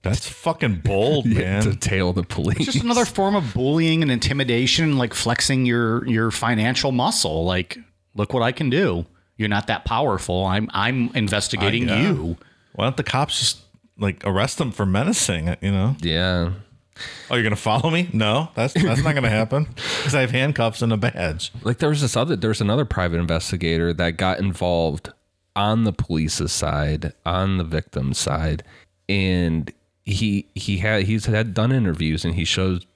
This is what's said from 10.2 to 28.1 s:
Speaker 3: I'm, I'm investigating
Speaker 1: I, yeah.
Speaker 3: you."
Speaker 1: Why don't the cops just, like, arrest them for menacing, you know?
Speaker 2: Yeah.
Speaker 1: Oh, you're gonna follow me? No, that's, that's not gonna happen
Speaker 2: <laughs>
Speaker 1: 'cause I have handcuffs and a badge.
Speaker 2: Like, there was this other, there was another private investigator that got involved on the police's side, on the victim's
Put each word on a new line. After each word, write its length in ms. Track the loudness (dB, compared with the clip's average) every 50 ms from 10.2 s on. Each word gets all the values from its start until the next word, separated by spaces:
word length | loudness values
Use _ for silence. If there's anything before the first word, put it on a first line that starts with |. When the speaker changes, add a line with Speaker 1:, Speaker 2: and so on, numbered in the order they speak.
| -2 -2 -2 0 0
Speaker 3:
I'm, 220 | 0 0 0 -2 -2 -2
I'm 380 | -2 -2 0 0 0 -2 -2 0
investigating 760 | -2 0 0 0 0 -2 -2 -4 -2 0 0 0 0 0 0
Speaker 1:
I, 60 | 0 2
yeah. 80 | 2 2 0
Speaker 3:
you." 240 | 0 -2 -4 -6 -6 -10 -20 _ _ _ _ _
Speaker 1:
Why 100 | -2 -2
don't 120 | -2 -2
the 60 | -2 -4
cops 380 | -2 0 0 0 0 -2 -2
just, 180 | -2 -2 -2 -4 -12 _ _ _ _ _ _ -2
like, 240 | -2 -2 -2 -2 -2
arrest 340 | -2 0 2 0 0 0 -2
them 120 | -4 -4
for 160 | -2 0 0
menacing, 720 | 2 2 2 2 2 0 0 0 0 0 0 0 -2 -2 -2
you 120 | 0 0 2
know? 240 | 2 2 0 0 0
Speaker 2:
Yeah. 520 | 0 0 0 2 2 2 2 0 0 -2 -2 -6 -10 _ -20 -20 _ _ _ -16 -16 -16 -16 -18 -8 -2
Speaker 1:
Oh, 40 | 0
you're 80 | 0 2
gonna 120 | 2 0
follow 340 | 0 0 0 0 2 2 2
me? 180 | 0 0 0 0 0
No, 360 | 0 2 2 2 2 0 -2 -2
that's, 200 | -2 -2 0 2
that's 280 | 2 2 2 2 2 2
not 120 | 2 2
gonna 140 | 2 2 2
happen 360 | 2 2 0 0 0 0 -2
Speaker 2:
<laughs> 360 | -2 -4 -10 -8 -6 -6 -4 -2
Speaker 1:
'cause 120 | 0 0
I 60 | 2
have 100 | 0 2
handcuffs 520 | 2 0 0 0 2 2 0 0 0 0 0
and 100 | 0 2
a 40 |
badge. 560 | 2 0 -2 -2 -2 -4 -4 -4 -4 -8 -10 -10 -6 -4
Speaker 2:
Like, 160 | -4 -2 0
there 100 | 2 0
was 120 | 2 2
this 160 | 0 0 2
other, 200 | 0 0 0 0
there 120 | 0 0 -2
was 120 | 0 0
another 240 | 0 2 2 2 0
private 340 | 0 0 -2 0 0 0 0
investigator 720 | 0 2 0 0 0 -2 -4 -2 0 0 2 2 2 0 0
that 220 | 0 0 -2 0
got 220 | 0 0 0 0 0
involved 760 | 0 -2 -2 0 0 0 2 2 2 0 -2 -4 _ -12 -20 _ _ _ _ _ _ _ _
on 280 | -2 0 2 2 2 2
the 80 | 0 0
police's 600 | -2 -4 -2 0 0 0 0 -2 -2 -4 -4 -2
side, 600 | -2 -2 0 0 0 0 0 -2 -2 -4 -6 -8 _ _
on 320 | -2 -2 0 0 0 0 -2
the 60 | -2
victim's 540 | -2 -2 -4 -4 _ -6 -4 -4 -2